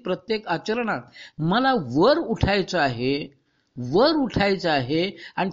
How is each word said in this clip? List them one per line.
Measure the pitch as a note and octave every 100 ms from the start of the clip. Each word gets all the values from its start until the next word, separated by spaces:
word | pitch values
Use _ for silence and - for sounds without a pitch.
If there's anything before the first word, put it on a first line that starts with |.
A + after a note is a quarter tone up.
प्रत्येक | - F3+ - A3 G#3+
आचरणात | E3 F#3 A3+ A3+ D3 B2 - - -
मला | D#3 G#3 C4
वर | B3 C3 B2+ G#3 D#4
उठायचं | A3 G3 - G3+ F#3 F3
आहे, | C#3+ A#2 B2+ C#3+ D#3+ _ _ _ _ - B2
वर | D#3+ C#4+
उठायचं | D#4+ B3+ - G3+ G3 E3+
आहे | D3 B2 D#3 F#3 - - -
आणि | F#3+